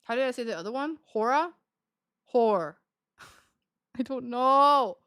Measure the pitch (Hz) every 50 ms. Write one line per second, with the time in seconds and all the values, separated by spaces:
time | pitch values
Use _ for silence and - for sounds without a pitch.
0 | _ - 233 247 269 254 247 - 240 226 208 160 170 208 233 262 277 302 320 294
1 | _ _ _ 220 214 233 262 294 330 349 330 _ _ _ _ _ _ _ _ _
2 | _ _ _ _ _ _ - 247 233 220 208 185 165 147 - _ _ _ _ _
3 | _ _ _ _ - - - _ _ _ _ _ _ _ _ _ _ _ _ -
4 | 254 - 269 254 247 240 240 247 254 262 269 277 285 285 294 277 254 202 - _
5 | _